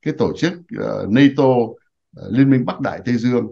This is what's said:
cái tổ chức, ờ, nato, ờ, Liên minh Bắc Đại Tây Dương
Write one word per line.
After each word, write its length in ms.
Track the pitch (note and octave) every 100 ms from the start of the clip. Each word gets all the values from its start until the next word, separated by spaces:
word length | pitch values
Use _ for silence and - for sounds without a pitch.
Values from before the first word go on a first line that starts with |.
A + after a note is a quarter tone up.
cái 120 | D3+ D3
tổ 160 | F#2+ D2+
chức, 160 | D#3+ - - -
ờ, 260 | - - F#2+
nato, 440 | A2+ C#3+ C3+ C3 B2 A2+ - _ _ _ -
ờ, 140 | -
Liên 180 | A2 C#3
minh 160 | C3 A2+
Bắc 140 | -
Đại 220 | A#2+ E2 -
Tây 120 | A#2+
Dương 300 | A#2 B2 G#2+